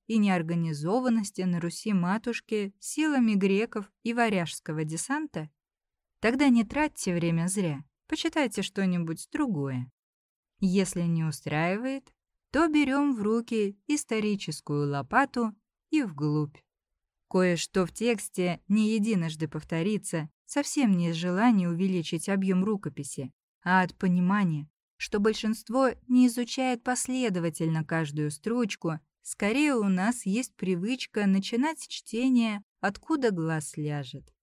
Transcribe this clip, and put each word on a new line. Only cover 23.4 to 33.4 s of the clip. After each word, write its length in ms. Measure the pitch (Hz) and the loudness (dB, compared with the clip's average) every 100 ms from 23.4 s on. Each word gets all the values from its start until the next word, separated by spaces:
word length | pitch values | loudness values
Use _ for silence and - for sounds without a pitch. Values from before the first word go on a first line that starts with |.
| _ _ | _ _
а 200 | 175 185 | 2 2
от 120 | 180 - | 2 0
понимания, 760 | 190 180 180 208 185 151 151 _ _ _ | 0 2 2 2 2 -2 -6 _ _ _
что 200 | - 208 | -4 0
большинство 720 | 214 214 214 226 - 247 262 - - | 2 0 -2 -4 -2 2 2 0 2
не 220 | 247 254 | 4 6
изучает 560 | 240 240 - 254 240 | 2 -4 -2 -2 -2
последовательно 1000 | 254 247 - 254 240 180 165 160 165 160 | -2 -4 -2 -2 0 0 -2 -2 0 0
каждую 460 | 156 165 151 151 151 | -2 -2 -2 -2 -4
строчку, 680 | 151 226 240 214 - 165 160 - _ | -4 -2 -2 -2 -2 -6 -6 -10 _
скорее 520 | - - 190 262 302 | -16 -4 0 2 2
у 140 | 247 202 | 2 2
нас 380 | 185 202 247 190 | 2 0 0 -2
есть 280 | 214 254 | -2 -4
привычка 720 | - 180 175 202 254 - 214 202 | -6 -2 -2 -2 -4 -4 0 2
начинать 600 | 190 196 233 302 311 - | 2 2 0 0 -2 -10
чтение, 760 | - - 226 262 247 226 202 - _ | -14 -8 -2 2 4 2 -4 -10 _
откуда 520 | 170 202 - 311 240 | -6 -6 -2 0 2
глаз 440 | 180 | 0